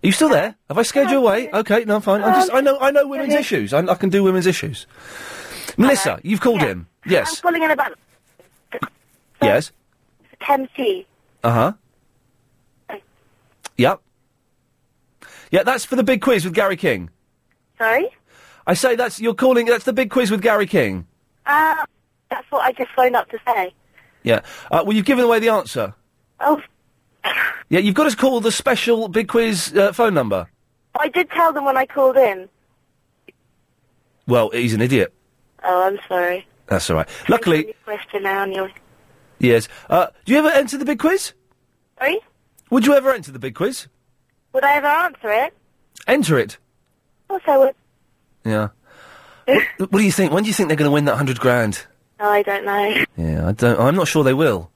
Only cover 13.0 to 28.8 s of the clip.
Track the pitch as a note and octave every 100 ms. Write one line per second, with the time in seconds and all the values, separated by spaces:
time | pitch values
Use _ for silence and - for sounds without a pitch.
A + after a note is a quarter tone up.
13 | _ _ _ _ _ _ - - E3+ G3
14 | _ _ _ _ _ _ _ _ _ _
15 | _ _ - - - F3+ G3 B3+ - B3+
16 | A3+ B3+ - A3+ F3 E3+ G3 F3+ E3+ G#2
17 | E2+ _ _ _ _ _ _ _ A3+ A#3
18 | G#4+ _ _ _ - _ - F3+ B3+ A#3+
19 | B3 - A#3 - C4 B3 A#3 A#3 C4 A#3
20 | A#3 C4 A#3 G#3+ A3 G#3 G3+ F#3 A2 F#2
21 | E2+ _ _ _ - D4 D#4 D#4 C#4+ _
22 | _ _ _ G#3+ - C#4+ G#3+ B3+ B3 -
23 | B3+ A#3+ B3 A3+ - G#3 F#3 _ _ _
24 | _ _ A#2 A2 - - - E3 E3 G#3+
25 | G3 B3+ A#3+ A3+ A3+ G#3+ - C3 G2+ -
26 | _ _ _ _ C#4 D4+ - _ _ _
27 | _ _ - - - - - E3+ G3+ G3
28 | D#4 G#3+ C4+ A#3+ A3 - - B3